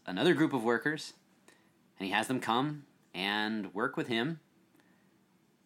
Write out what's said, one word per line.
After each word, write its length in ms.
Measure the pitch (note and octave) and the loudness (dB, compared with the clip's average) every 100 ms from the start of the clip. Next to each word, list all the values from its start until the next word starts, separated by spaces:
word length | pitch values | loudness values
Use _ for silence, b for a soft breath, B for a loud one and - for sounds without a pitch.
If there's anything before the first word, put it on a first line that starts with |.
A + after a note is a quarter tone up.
another 300 | - F#2 D#3+ | -8 0 4
group 180 | C#3+ D#3+ | 4 2
of 120 | - | 2
workers, 500 | A2+ A#2 D3 D#3 - - _ _ _ b b b _ - | 2 2 0 -4 -8 -16 _ _ _ b b b _ -8
and 60 | |
he 80 | F#2+ | -2
has 160 | G#2 A2+ | 0 0
them 120 | B2+ | 0
come 440 | A2+ A#2 D3 D3+ C#3 _ _ | 0 2 0 -2 -12 _ _
and 580 | F2+ G2 G#2 G#2+ A2 F#2+ | -6 -2 0 0 -2 -4
work 240 | F2+ C3 D#3+ | -2 -2 -2
with 120 | C3+ | -2
him. 320 | A2+ C3+ D#3+ - _ _ _ b b b b b _ _ _ | 0 0 -4 -10 _ _ _ b b b b b _ _ _